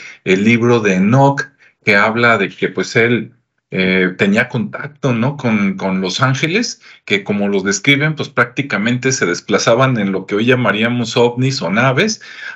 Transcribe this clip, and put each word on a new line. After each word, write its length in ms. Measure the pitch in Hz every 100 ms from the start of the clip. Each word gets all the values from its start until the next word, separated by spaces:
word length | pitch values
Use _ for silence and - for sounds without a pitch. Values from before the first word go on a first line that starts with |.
| - -
el 200 | - 95
libro 360 | 107 117 120 120
de 140 | 104
Enoch, 480 | 92 101 131 139 139 - _ _ _
que 100 | -
habla 420 | 101 110 113 120 110
de 120 | 92
que, 200 | - 92
pues, 280 | - 90 123
él, 360 | 117 117 - _ _ _ _
eh, 420 | 95 92 92 92 -
tenía 300 | 101 107 120
contacto, 640 | 120 101 - 147 - 135
¿no? 240 | 113 127 147
Con, 400 | 120 107 98 92
con 240 | 95 95
los 200 | 92 -
ángeles, 600 | 131 135 160 202 240 - - -
que 180 | - 101
como 240 | 101 101 101
los 160 | 101
describen, 540 | 98 98 139 139 151 151
pues, 120 | -
prácticamente 840 | - 120 - 143 101 113 123 131
se 140 | 131 92
desplazaban 720 | 87 - 101 - 117 131 117
en 140 | 98
lo 160 | 92 -
que 80 |
hoy 100 | 101
llamaríamos 720 | 120 127 113 104 117 123 113 -
ovnis 460 | 120 123 131 135
o 80 | 92
naves, 500 | 104 135 120 110 - - - -